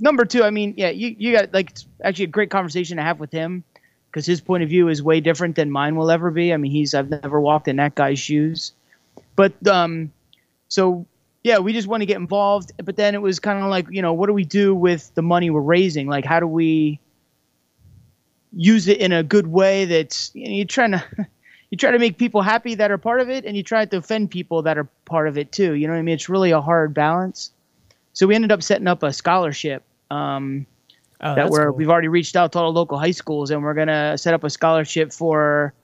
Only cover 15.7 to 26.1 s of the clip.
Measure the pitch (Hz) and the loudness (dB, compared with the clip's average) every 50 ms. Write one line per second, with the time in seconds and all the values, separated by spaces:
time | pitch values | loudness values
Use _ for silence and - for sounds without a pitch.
15.7 | 170 180 190 180 151 147 135 139 143 139 131 139 165 170 170 165 160 165 165 160 | 4 4 2 2 0 -4 -4 -2 -4 -2 -2 0 0 0 0 0 0 0 2 2
16.7 | 160 156 151 151 151 - _ _ _ _ _ _ _ _ _ _ _ _ _ _ | 2 2 2 0 -2 -4 _ _ _ _ _ _ _ _ _ _ _ _ _ _
17.7 | _ _ _ - - - - _ _ _ _ _ _ _ _ _ - 170 165 208 | _ _ _ -20 -20 -20 -20 _ _ _ _ _ _ _ _ _ -8 -6 -4 -2
18.7 | 226 220 165 190 202 - 190 180 175 165 160 143 208 208 170 160 160 190 190 190 | -2 -2 0 -2 -2 0 0 -2 -2 -2 -2 0 0 0 0 0 0 2 2 2
19.7 | 196 196 190 170 170 160 156 - - - - - - - - 220 196 202 202 - | 2 0 -2 0 -2 -2 -2 -4 -8 -12 -12 -12 -12 -14 -10 -8 -6 -6 -6 -4
20.7 | - 269 240 214 190 170 - - - - 185 - _ _ _ _ _ _ _ - | -2 0 0 0 0 -2 -6 -8 -10 -10 -10 -10 _ _ _ _ _ _ _ -12
21.7 | 196 175 269 - 247 233 240 226 170 - 240 233 214 208 185 208 226 233 233 240 | -6 -2 0 2 2 2 2 0 0 0 -2 0 0 0 0 2 0 -2 -2 -4
22.7 | 226 196 214 202 202 175 - 226 240 254 254 247 262 269 208 - 208 202 175 - | -2 0 0 0 0 -2 -2 -2 0 0 0 -2 -4 -6 -6 -6 -6 -6 -4 -2
23.7 | 226 220 214 208 202 180 - - 220 220 208 160 - 180 160 - 165 165 151 160 | -2 -2 -2 -2 -4 -6 -4 -4 -2 -2 -2 -4 -4 -6 -6 -4 -4 -2 0 0
24.7 | 156 151 143 - _ _ _ - 165 160 151 156 139 147 147 - - 202 196 170 | -2 -2 -4 -8 _ _ _ -4 -2 -2 0 -2 -2 -4 -6 -4 -2 0 0 0
25.7 | 151 147 151 156 165 165 160 165 | 0 0 -2 -2 -2 -2 -2 -2